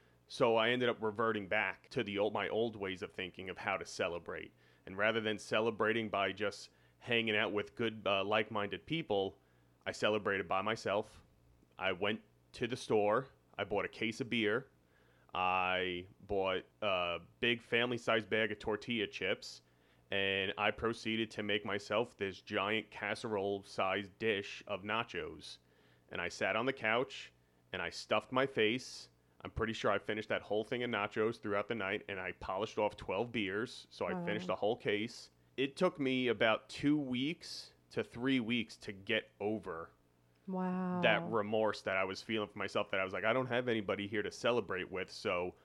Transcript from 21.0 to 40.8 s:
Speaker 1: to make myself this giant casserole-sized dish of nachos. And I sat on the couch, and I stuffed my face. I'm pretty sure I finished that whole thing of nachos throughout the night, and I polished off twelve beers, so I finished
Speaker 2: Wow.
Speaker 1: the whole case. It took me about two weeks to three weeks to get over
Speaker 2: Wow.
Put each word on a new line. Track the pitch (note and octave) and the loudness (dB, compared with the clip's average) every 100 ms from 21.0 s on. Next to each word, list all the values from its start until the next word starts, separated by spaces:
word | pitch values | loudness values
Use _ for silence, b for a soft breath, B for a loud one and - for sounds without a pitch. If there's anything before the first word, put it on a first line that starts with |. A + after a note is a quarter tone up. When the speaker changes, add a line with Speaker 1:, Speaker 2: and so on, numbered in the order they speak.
| A2 A2+ A2 | -2 -2 -2
Speaker 1:
to | - | -2
make | G#2 G#2 G#2+ | 0 0 0
myself | G2 - G#2 A#2+ - | -4 0 0 0 -4
this | G2 F2+ | -6 -6
giant | - G#2 G2 A2 - | -4 -2 0 0 -4
casserole-sized | - G#2 G#2+ A#2 G2+ G2+ G2 G2 - F#2+ G2 G2 - | -6 -4 -2 -2 0 0 -2 -4 -2 0 0 -2 -2
dish | A2 G2+ G2+ - - | 0 0 -2 -10 -8
of | G2 | -6
nachos. | G#2 A2 A#2 F2 D#2+ D#2+ - - _ _ _ _ _ | -2 -2 -2 -6 -6 -10 -14 -18 _ _ _ _ _
And | F#2 | -4
I | F2 | -4
sat | - G2+ G#2 | 0 0 2
on | C3 | 0
the | |
couch, | C3+ A2 A#2 C#3 - - - _ _ _ | 0 2 2 0 -6 -16 -20 _ _ _
and | F#2 | -6
I | E2+ | -6
stuffed | - - G#2+ - | -6 0 0 2
my | B2+ C3+ | 0 2
face. | - G#2+ B2+ - - - _ _ - | 4 2 2 -4 -14 -16 _ _ -16
I'm | F#2+ | -10
pretty | - A2 | -4 -2
sure | A2 A#2 | 0 2
I | G2+ | 2
finished | - G#2+ - | 0 -4 -2
that | G2 | -4
whole | - G#2+ | 0 -2
thing | A2+ B2 | 0 -2
of | B2 | 0
nachos | G#2+ G#2 A2+ A2 A2+ | 0 0 2 0 0
throughout | G#2+ G2+ G#2 | -2 -2 0
the | A#2 | -4
night, | F#2+ G#2 - | -2 -2 -4
and | F#2+ | -6
I | F#2 - | -6 -6
polished | - F#2+ A2 - | -6 -4 -2 0
off | G#2 - | 0 0
twelve | - F#2+ A#2+ | -4 -2 -2
beers, | A#2 F#2+ G2+ B2+ - - | -2 -2 -2 -4 -8 -14
so | - G2+ | -4 -2
I | F3+ E3+ | -2 -2
finished | G#2 F#2 | -2 -2
Speaker 2:
Wow. | F#2+ | 0
Speaker 1:
the | |
whole | G#2 B2 | 0 2
case. | A#2+ G#2 A#2 - - _ _ - | 0 0 -2 -8 -18 _ _ -4
It | C3+ - | -2 2
took | F3+ - | 0 2
me | C3 B2+ B2 | 0 2 2
about | G#2+ A#2 G#2+ - | 4 4 4 -2
two | - D3 D3+ | 0 4 4
weeks | C3 B2 C#3+ E3+ - - - - _ | 2 -2 -2 -4 -10 -12 -14 -20 _
to | A#2 | -6
three | G#2+ A#2 C3 C3 | -4 -2 2 2
weeks | A2 A#2+ G#2+ - | 2 0 -2 -8
to | - | -12
get | G2 G2 A2 - - | -8 0 0 0 -4
over | G#2 A2 F#2 E2 E2+ _ _ _ _ _ - | -2 -2 -4 -8 -10 _ _ _ _ _ -6
Speaker 2:
Wow. | F#3 F#3 F#3 | -4 -2 -2